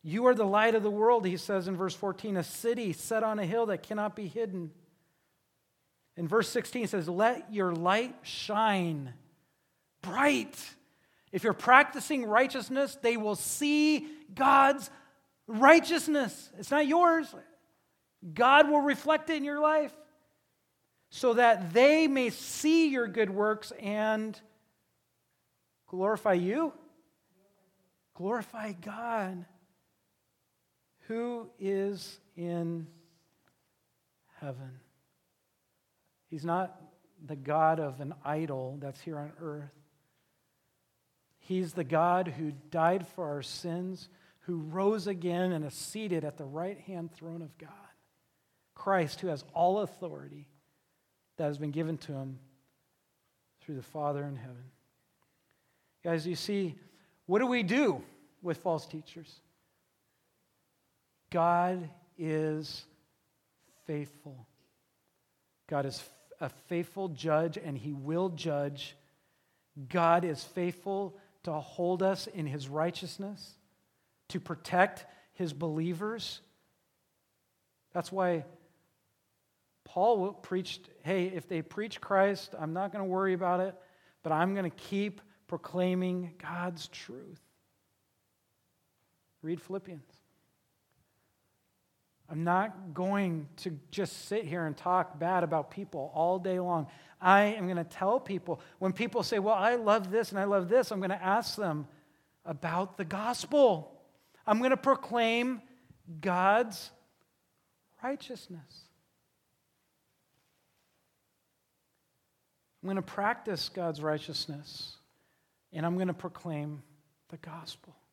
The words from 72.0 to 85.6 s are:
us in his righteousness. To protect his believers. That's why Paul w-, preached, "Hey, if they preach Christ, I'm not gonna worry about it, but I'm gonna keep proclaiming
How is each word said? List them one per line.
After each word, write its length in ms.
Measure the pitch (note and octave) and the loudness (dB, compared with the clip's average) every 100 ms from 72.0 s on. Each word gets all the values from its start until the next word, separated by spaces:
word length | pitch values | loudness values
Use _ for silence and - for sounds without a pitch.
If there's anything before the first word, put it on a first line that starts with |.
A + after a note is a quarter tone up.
us 240 | F#3+ F#3+ - | 2 0 -6
in 220 | F#3+ D3+ | -6 -6
his 200 | D3 C3+ | -6 -6
righteousness. 920 | D3 E3+ E3+ F3 - G3 G3+ - _ _ _ _ _ _ _ _ | -2 -2 -4 -12 -10 -12 -12 -18 _ _ _ _ _ _ _ _
To 100 | F3+ | -12
protect 640 | - E3+ - F3+ G3+ - - - _ | -8 -12 -2 2 2 2 -18 -20 _
his 200 | - F3 | -8 -8
believers. 880 | C#3 E3 D3+ E3+ E3+ G#3 A3+ - - _ _ _ _ _ _ _ _ _ _ _ _ _ _ _ | -4 -6 -4 -4 -4 -6 -8 -10 -12 _ _ _ _ _ _ _ _ _ _ _ _ _ _ _
That's 180 | F3+ E3 | -8 -6
why 340 | F#3+ F3+ E3+ - - _ _ _ _ _ _ _ _ _ _ _ _ | -2 0 -2 -4 -18 _ _ _ _ _ _ _ _ _ _ _ _
Paul 340 | - - G#3 A3 | -10 0 2 2
w-, 180 | F#3 - | 0 -6
preached, 480 | - F#3 F3+ - - - | -6 -6 -4 -12 -16 -12
"Hey, 240 | D3+ F#3+ F3+ | -4 -2 -2
if 220 | F#3 - | -4 -6
they 140 | E3+ | -8
preach 380 | - - A3 - | -6 -8 -8 -10
Christ, 540 | - G3 G3 G3 - - | 0 4 4 2 -8 -10
I'm 160 | D#3 | -6
not 180 | E3+ G3 | -4 -6
gonna 140 | G3+ G3 | -4 -4
worry 280 | F#3 F#3+ | 0 0
about 260 | F#3 F#3 F3+ | 0 0 0
it, 160 | F#3+ F#3 - _ _ _ | -2 -6 -20 _ _ _
but 80 | D#3+ | -2
I'm 240 | D#3 F3+ G3 | 2 2 0
gonna 140 | F3 | -4
keep 520 | - - G3 G#3 G3+ - _ _ | -8 -6 -2 -2 -6 -20 _ _
proclaiming 880 | E3+ | -10